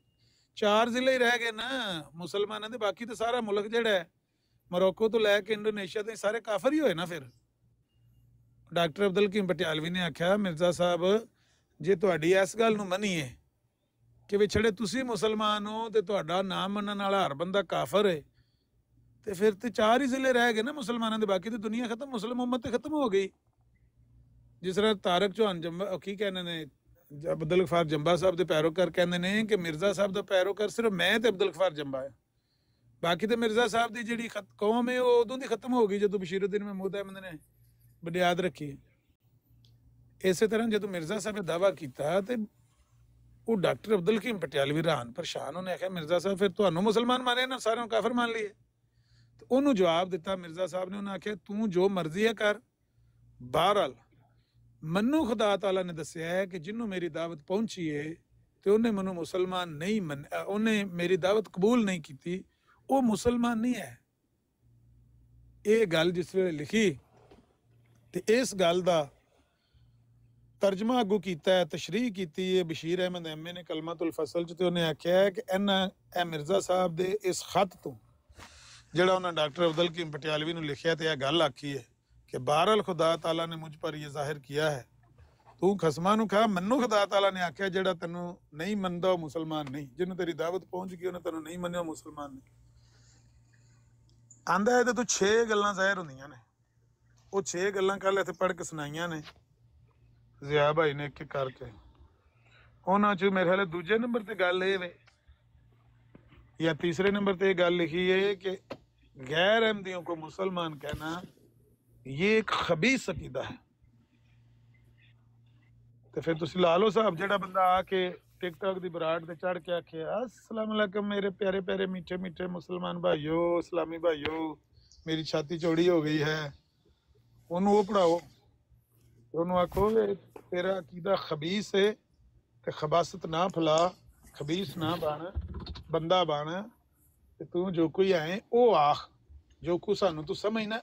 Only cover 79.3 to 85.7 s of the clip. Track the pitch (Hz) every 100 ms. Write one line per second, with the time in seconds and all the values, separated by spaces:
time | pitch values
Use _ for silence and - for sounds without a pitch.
79.3 | 160 151 147 170 156 170 165 160 147 156
80.3 | 151 156 165 151 139 165 156 160 143 139
81.3 | 165 147 - 143 139 - _ _ _ _
82.3 | 135 127 151 190 214 196 165 165 165 170
83.3 | 165 165 160 160 147 160 151 147 147 143
84.3 | 147 135 143 156 135 - _ _ _ -
85.3 | _ - - 180